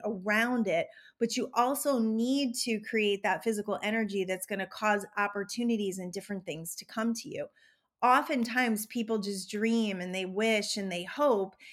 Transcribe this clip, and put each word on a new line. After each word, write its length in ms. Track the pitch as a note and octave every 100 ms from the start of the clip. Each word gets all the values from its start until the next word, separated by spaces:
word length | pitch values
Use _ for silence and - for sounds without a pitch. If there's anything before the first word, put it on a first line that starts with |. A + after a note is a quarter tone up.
| G#3
around 600 | G3+ G3 G#3+ A#3+ B3 G3
it, 220 | E3 D#3 - - -
but 160 | A#3 B3+
you 140 | -
also 460 | - B3 C#4 C#4+ C4
need 560 | A3 A3 A#3+ C#4 C4+ A#3
to 200 | A#3+ A3
create 420 | G#3+ A3+ G#3 G3
that 200 | G3+ G3
physical 340 | A3+ G#3 G#3 G3
energy 400 | G#3 A3+ G#3+ G3
that's 220 | F#3 F#3 -
gonna 200 | G3 F#3
cause 400 | - G#3+ G#3 G3+ -
opportunities 840 | G#3 G3+ G3 A3+ A#3+ A3+ G3+ F#3
and 140 | F3+
different 320 | F#3+ F#3 G3 F#3
things 280 | D#3 E3 -
to 100 | -
come 280 | A3+ A3+ A3+
to 120 | -
you. 200 | - - _ _ _ _ _
Oftentimes, 840 | A#3+ C4 D4 C#4 A#3 A#3+ A#3+ G#3+ G#3+
people 320 | B3 A3 A3
just 340 | G3 G3 F#3+
dream 480 | G#3 A3+ A#3 G#3+ F#3
and 160 | F3+ F#3
they 80 |
wish 540 | F#3 F#3+ A3+ A3 G#3 G#3
and 120 | G3
they 140 | F3
hope. 540 | F3+ - D4 G#3 C3 - -